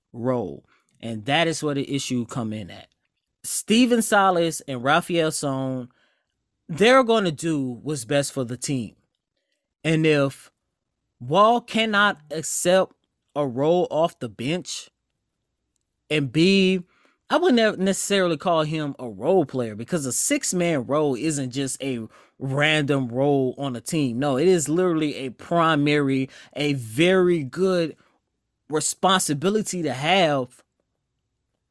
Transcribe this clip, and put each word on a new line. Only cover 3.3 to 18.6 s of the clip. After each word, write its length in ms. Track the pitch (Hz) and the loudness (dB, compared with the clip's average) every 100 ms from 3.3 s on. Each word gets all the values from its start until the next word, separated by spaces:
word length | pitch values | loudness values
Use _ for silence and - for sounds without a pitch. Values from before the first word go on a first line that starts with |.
| _ | _
Steven 560 | - - - 220 247 233 | -8 -6 0 4 4 2
Silas 600 | - 208 190 175 165 - - | 2 4 4 4 0 -2 -8
and 160 | 127 | -4
Rafael 480 | 131 160 - 170 156 | 2 2 2 0 0
Stone, 600 | - 143 135 135 131 120 _ _ _ _ _ _ _ - | -2 -4 -4 -4 -6 -10 _ _ _ _ _ _ _ -10
they're 380 | 151 220 262 | 0 4 4
gonna 260 | 233 226 185 | 4 2 0
do 480 | 143 165 151 131 117 | -2 -4 -2 -4 -8
what's 240 | 131 147 113 | -8 -8 -2
best 260 | 143 139 | -2 0
for 100 | - | -4
the 140 | 120 123 | -6 -6
team. 400 | - 135 101 - _ _ _ _ _ _ _ _ | -6 -4 -6 -12 _ _ _ _ _ _ _ _
And 220 | 156 160 160 | -2 2 4
if 440 | 147 139 - - _ _ _ _ _ _ - | 4 2 -4 -20 _ _ _ _ _ _ -16
Wall 400 | 123 170 214 240 | -2 4 4 4
cannot 580 | 240 220 220 202 202 196 - | 0 -2 0 2 2 0 -8
accept 640 | 156 - - 175 190 - _ _ _ _ 147 | -10 -6 -2 2 2 2 _ _ _ _ -4
a 100 | 143 | -2
role 400 | 120 147 175 170 | 0 2 2 2
off 280 | 147 165 - | 0 0 -2
the 120 | 127 | -12
bench 580 | 98 120 180 - - - _ _ _ _ _ _ _ _ _ _ _ - | -8 -4 -4 -6 -12 -14 _ _ _ _ _ _ _ _ _ _ _ -6
and 240 | 151 139 | -4 -2
be, 500 | 147 180 196 185 185 175 _ _ _ - | 2 4 6 4 0 -4 _ _ _ -2
I 80 | 311 | 2
would 180 | 359 | 4
never 220 | 240 220 180 | 4 2 2
necessarily 600 | 190 185 - 202 180 156 | -2 -2 0 0 2 0
call 240 | 190 165 | 0 0